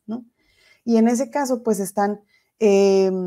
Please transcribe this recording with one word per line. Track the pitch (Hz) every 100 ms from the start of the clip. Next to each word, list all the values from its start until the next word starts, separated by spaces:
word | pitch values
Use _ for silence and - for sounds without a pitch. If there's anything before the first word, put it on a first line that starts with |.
| -
¿no? | 233 - _ _ _ _ _ -
Y | 226
en | 226
ese | 240 269
caso, | 294 269 254
pues, | 233 202
están, | 190 - 202 208 _ _ _ -
eh, | 220 196 196 196 190 185